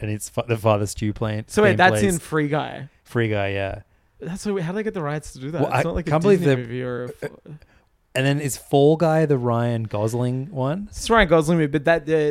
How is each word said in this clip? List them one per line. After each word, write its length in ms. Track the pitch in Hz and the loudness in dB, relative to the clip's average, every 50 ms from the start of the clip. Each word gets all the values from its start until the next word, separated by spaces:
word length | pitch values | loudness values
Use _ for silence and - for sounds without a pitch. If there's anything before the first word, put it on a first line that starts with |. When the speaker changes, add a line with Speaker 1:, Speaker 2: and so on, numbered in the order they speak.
Speaker 1:
and 80 | 110 107 | -6 -6
it's 180 | 107 104 - - | -6 -6 -8 -8
fa-, 160 | - 120 - | -6 -6 -2
the 120 | 120 113 107 | -2 -2 2
Father 260 | 101 113 107 101 104 | 2 2 2 2 0
Stew 260 | 98 - - 110 104 - | -4 -4 -4 -4 -4 -4
playing. 300 | - 117 107 107 107 110 - | -4 -4 -4 -4 -6 -8 -4
Speaker 2:
So 140 | - 208 | 0 2
wait, 80 | 214 196 | 4 4
Speaker 1:
theme 60 | - - | 4 6
Speaker 2:
that's 220 | 180 185 - 107 | 4 4 4 4
Speaker 1:
plays. 140 | 202 190 175 | 2 2 0
Speaker 2:
in 40 | 160 | -2
Free 280 | - - 156 156 147 143 | -4 -4 -2 -2 0 0
Guy. 400 | 151 147 131 123 127 - 135 - _ _ _ | -2 -4 -4 -6 -10 -14 -16 -16 _ _ _
Speaker 1:
Free 240 | - - 120 113 107 | -4 -2 0 0 2
Guy, 200 | 107 101 98 98 | 0 0 0 -2
yeah. 340 | 98 98 98 95 101 107 - _ _ _ _ _ _ - | -2 -2 -4 -4 -6 -10 -14 _ _ _ _ _ _ -14
Speaker 2:
That's 220 | - 160 185 190 | -12 -10 -10 -8
so, 140 | - 208 196 190 | -6 -4 -4 -4
how 140 | 160 170 | -4 -4
did 60 | 185 220 | -4 -4
they 40 | |
get 100 | 208 220 202 | -6 -6 -6
the 80 | 185 | -4
rights 300 | 151 147 151 151 - - | -4 -4 -6 -6 -8 -12
to 60 | - 131 | -16 -12
do 120 | 131 147 | -10 -6
that? 80 | 165 151 | -4 -2
Speaker 1:
Well, 80 | 143 - | -2 0
Speaker 2:
It's 100 | - 127 | 0 0
Speaker 1:
I 20 | |
Speaker 2:
not 120 | 156 165 180 | 0 0 -2
like 120 | 90 151 | -4 -2
a 40 | 165 | 0
Speaker 1:
can't 120 | 147 160 | 0 2
believe 180 | 175 208 196 180 | 4 4 4 4
Speaker 2:
Disney 140 | 175 143 131 | 4 2 2
Speaker 1:
they 40 | 127 | 0
Speaker 2:
movie 200 | 120 113 123 123 | -2 -6 -8 -8
or 220 | 127 123 123 120 123 | -6 -6 -8 -8 -8
a 40 | 120 - - - | -10 -12 -12 -12
f- 60 | - - - - - 151 - _ _ _ _ _ _ _ _ _ _ - | -12 -12 -14 -20 -20 -20 -20 _ _ _ _ _ _ _ _ _ _ -2
Speaker 1:
And 100 | 131 131 | 0 0
then 160 | 139 143 147 | 0 0 0
is 160 | 147 131 - | -2 -6 -6
Fall 400 | - - - 147 139 143 151 160 | -8 -4 2 4 6 6 6 6
Guy 300 | 156 175 156 156 160 160 | 4 2 2 4 2 2
the 100 | 147 143 | 2 2
Ryan 460 | 123 120 120 117 117 120 120 117 117 | 0 0 0 0 0 0 0 -2 -2
Gosling 680 | 110 104 - 104 107 113 120 120 123 123 127 131 135 190 | -4 -4 -4 -2 -2 -2 0 0 -2 -2 -2 -4 -6 -8
one? 360 | 180 131 127 139 160 196 208 - | -6 -4 -4 -4 -4 -6 -8 -12
Speaker 2:
It's 200 | - - - - | -12 -6 0 2
Ryan 180 | 233 226 196 151 | 4 4 6 6
Gosling 300 | 170 160 147 160 175 165 | 4 4 4 4 2 2
movie, 80 | 151 139 | 2 0
but 140 | 151 151 131 | 0 0 2
that, 220 | 160 165 165 143 | 2 0 0 0
the, 220 | 156 160 156 151 147 | 0 0 0 0 0